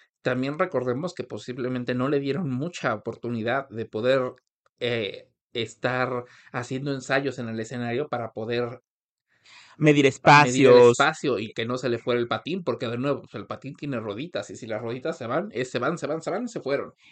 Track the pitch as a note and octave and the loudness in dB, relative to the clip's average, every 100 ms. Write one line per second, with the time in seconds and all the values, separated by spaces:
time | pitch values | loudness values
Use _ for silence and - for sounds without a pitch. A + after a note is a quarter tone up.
0 | _ _ B2+ B2+ C3+ D3+ F#3 B2+ B2 B2 | _ _ -4 -2 -4 -2 -2 -2 -2 -4
1 | E3+ - - A2+ - B2+ B2+ B2+ B2 B2 | -6 -8 -10 -12 -12 -8 -6 -6 -4 -2
2 | C3 C#3+ C#3 C#3 D3+ B2+ E3 - C3+ G#2+ | 0 0 -2 -4 -2 -4 -6 -4 -4 -4
3 | A#2 - A#2+ A#2 A2 C3+ C3+ A2 G#2+ G#2+ | -6 -8 -6 -4 -2 -4 -4 -10 -8 -2
4 | B2 C3+ B2+ - _ _ _ - A#2+ A#2 | 2 2 0 -8 _ _ _ -8 -4 -2
5 | G2 - - _ _ A#2+ - - B2+ B2+ | -4 -8 -18 _ _ -8 -8 -4 -2 0
6 | B2+ B2+ B2 - - B2 A#2+ C3+ C#3+ C3+ | -2 -4 -8 -16 -12 -10 -6 -6 -4 -6
7 | B2+ C3+ C#3 C3 A#2 A2+ A2 B2 A#2+ A#2+ | -2 -2 -2 -6 -8 -6 -8 -6 -4 -4
8 | D3 B2 A2+ A2+ A2 A#2+ A#2+ B2+ _ _ | -4 -6 -6 -8 -4 -4 -4 -8 _ _
9 | _ _ _ _ _ - - - D3+ D3 | _ _ _ _ _ -20 -16 0 4 6
10 | C3+ - - D3 C3+ B2+ C3 B2 A#2+ A#2+ | 6 4 8 8 8 6 10 12 10 8
11 | C#3+ D#3+ C#3+ G#2 G#2+ - A#2 B2+ C3 A2+ | 2 0 -2 -2 -4 -6 -4 -4 -2 -2
12 | - B2 A#2 A2 C#3 F#3 E3 A2+ A#2+ A#2+ | 0 0 0 -4 -4 -6 -4 -4 -4 -4
13 | C#3 B2+ - A#2 - G#2+ C#3 - D3 B2 | -2 -4 -6 -14 -12 -12 -12 -12 -8 -6
14 | A2 G2+ E3+ - G#2 G2+ A2+ A2 A#2 B2+ | -6 -8 -8 -8 -8 -12 -8 -6 -6 -6
15 | D#3 E3+ A#2 C#3+ G#3+ A2 - B2 C3 E3+ | -6 -6 -4 -4 -4 -6 -4 -2 -2 -4
16 | C#3+ D#3+ D#3 F#3 A#3+ - C3 C#3 G#2 - | -4 -6 -4 -6 -6 -6 -4 -4 -4 -14
17 | - | -20